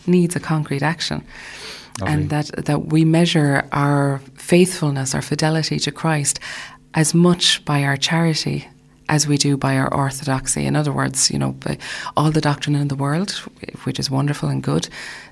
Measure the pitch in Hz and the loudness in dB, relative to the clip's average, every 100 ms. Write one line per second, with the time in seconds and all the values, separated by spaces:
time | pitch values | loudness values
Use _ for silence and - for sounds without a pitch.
0 | 175 180 170 151 - 156 151 139 147 165 | 2 2 2 0 -2 -2 -2 -2 -2 -2
1 | - - - - - - - - - - | -4 -6 -10 -18 -18 -16 -16 -16 -14 -6
2 | 104 151 147 151 143 - 139 147 156 156 | -2 0 0 -2 -4 -6 -2 -2 2 4
3 | 160 165 170 165 143 135 - 147 143 143 | 6 4 4 4 4 2 0 0 2 2
4 | 143 139 - - - 175 185 - 147 139 | 2 -2 -8 -8 4 6 6 2 0 0
5 | 131 143 - 151 156 160 151 147 147 - | -2 -2 -2 0 2 2 0 -2 -4 -2
6 | 165 151 143 - - - - - _ 160 | -2 0 0 -4 -8 -14 -14 -18 _ 0
7 | 151 170 175 175 - - - 143 139 135 | 4 6 6 6 2 0 0 0 0 0
8 | - 165 165 156 147 143 - - _ _ | 0 2 2 0 -2 -4 -8 -20 _ _
9 | - 151 147 143 143 139 135 135 135 - | 0 2 4 2 2 2 0 0 0 0
10 | 135 135 135 135 135 147 139 147 147 135 | -2 -2 -4 -2 -2 -2 0 0 0 -2
11 | 135 131 - 143 135 135 - 73 - - | -2 0 -2 0 -4 -4 -8 -8 -8 -10
12 | - 147 156 156 151 143 147 147 143 139 | -4 0 2 2 0 0 0 0 0 -2
13 | 139 160 202 - - - - - 123 123 | -2 -2 -2 -8 -12 -16 -16 -10 -6 -4
14 | 135 135 143 143 143 135 139 156 - - | -2 0 0 -2 -2 -2 0 -2 -2 -12
15 | - - - | -16 -16 -16